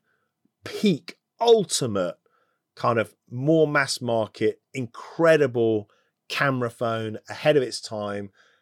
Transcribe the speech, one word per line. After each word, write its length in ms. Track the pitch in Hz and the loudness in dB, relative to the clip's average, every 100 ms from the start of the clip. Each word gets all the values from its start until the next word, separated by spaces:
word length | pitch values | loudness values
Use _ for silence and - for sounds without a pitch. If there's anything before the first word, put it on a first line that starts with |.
| _ _ _ _ _ _ | _ _ _ _ _ _
peak, 540 | - - 208 147 - - _ - | -14 -2 0 0 -4 -20 _ -2
ultimate, 760 | 240 226 185 - 131 101 90 - _ _ _ _ _ | 4 4 4 -4 -2 -2 -4 -6 _ _ _ _ _
kind 240 | - 123 117 | -6 -2 0
of 160 | 104 _ _ | -2 _ _
more 380 | 120 139 160 151 | -4 2 4 4
mass 320 | 147 135 - | 2 0 -4
market, 600 | 123 113 107 - 107 101 _ | -2 -2 -2 -2 -2 -2 _
incredible 1160 | 131 123 - - - 165 156 139 120 113 110 104 _ _ _ - | -10 -10 -12 -12 0 4 4 4 2 2 0 -4 _ _ _ -10
camera 420 | - 143 131 120 | -2 -2 -2 -4
phone, 480 | - 120 113 110 107 - | -4 -4 -4 -6 -10 -12
ahead 300 | 104 151 151 | -4 2 2
of 40 | |
its 160 | 123 104 | 2 -4
time, 520 | - 107 104 101 101 _ _ _ | -10 -8 -6 -8 -10 _ _ _